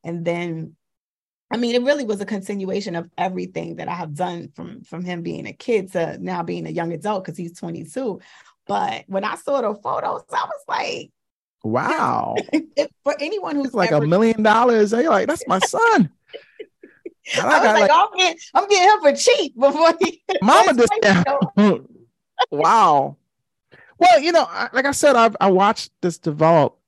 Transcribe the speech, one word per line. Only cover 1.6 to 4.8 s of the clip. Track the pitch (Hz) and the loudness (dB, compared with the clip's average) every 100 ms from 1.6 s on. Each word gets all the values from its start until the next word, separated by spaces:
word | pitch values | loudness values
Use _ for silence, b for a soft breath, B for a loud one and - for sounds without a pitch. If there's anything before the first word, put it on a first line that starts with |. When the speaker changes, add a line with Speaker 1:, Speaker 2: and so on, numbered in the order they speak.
| 240 | -2
Speaker 1:
it | 240 | 0
really | 247 294 | 0 -2
was | 226 202 | -2 -6
a | 196 | -6
continuation | 208 190 202 190 180 196 170 | -8 -8 -8 -6 -6 -6 -8
of | 170 - | -10 -6
everything | 180 185 185 185 165 165 | -6 -6 -8 -10 -10 -10
that | 160 | -10
I | |
have | 175 165 | -10 -10
done | 147 180 175 - | -6 -6 -6 -14
from, | - 175 - | -16 -16 -16